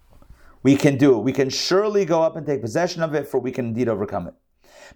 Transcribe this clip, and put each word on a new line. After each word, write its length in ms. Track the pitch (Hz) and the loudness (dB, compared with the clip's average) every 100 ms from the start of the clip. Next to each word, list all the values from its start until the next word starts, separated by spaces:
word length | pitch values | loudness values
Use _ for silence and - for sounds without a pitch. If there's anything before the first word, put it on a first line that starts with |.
| _ - - - - - | _ -20 -20 -20 -20 -2
We 140 | 131 139 | 2 4
can 200 | 147 127 | 4 4
do 220 | 139 113 | 4 4
it. 60 | |
We 80 | 131 | 2
can 180 | 131 131 | -2 -2
surely 540 | - - 185 214 202 | -2 0 0 2 0
go 180 | 160 165 | 0 0
up 140 | 160 165 | 0 -2
and 100 | 147 | -6
take 140 | 135 | -4
possession 420 | 113 147 175 165 | -4 -2 -2 -4
of 100 | 160 | -4
it, 120 | 147 139 | -4 -2
for 140 | 131 | -4
we 100 | 123 | -4
can 160 | 131 117 | -6 -4
indeed 220 | 113 117 | -2 -2
overcome 400 | 101 104 98 87 | -2 -4 -6 -8
it." 60 | - _ _ _ - - | -14 _ _ _ -20 -16